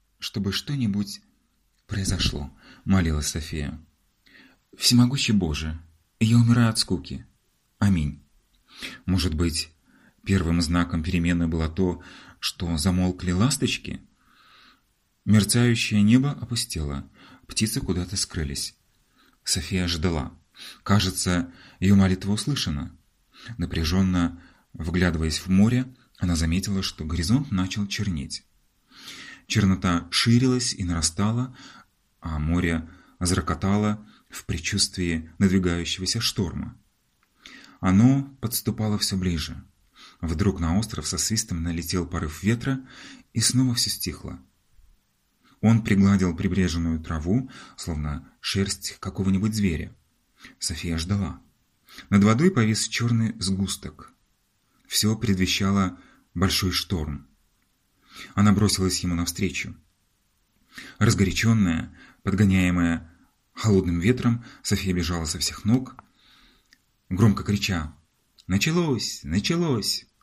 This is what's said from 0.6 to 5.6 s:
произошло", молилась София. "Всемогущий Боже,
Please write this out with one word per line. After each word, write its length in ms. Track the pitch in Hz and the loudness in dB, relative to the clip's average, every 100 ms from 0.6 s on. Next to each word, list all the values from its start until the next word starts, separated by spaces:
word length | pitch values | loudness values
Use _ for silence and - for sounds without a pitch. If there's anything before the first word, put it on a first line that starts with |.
| - 143 113 101 101 - _ _ _ _ _ _ - | -4 -2 0 0 -4 -8 _ _ _ _ _ _ -8
произошло", 640 | 98 95 92 - 73 69 - - - | -4 -2 0 -2 -4 -8 -14 -20 -8
молилась 440 | - 95 82 76 76 | 2 2 2 0 -2
София. 520 | 90 78 80 71 80 - _ _ _ _ - - _ _ - | -6 -6 -6 -6 -10 -16 _ _ _ _ -20 -20 _ _ -4
"Всемогущий 560 | - 123 123 139 - | 4 6 6 2 0
Боже, 480 | 104 87 76 | 2 0 -2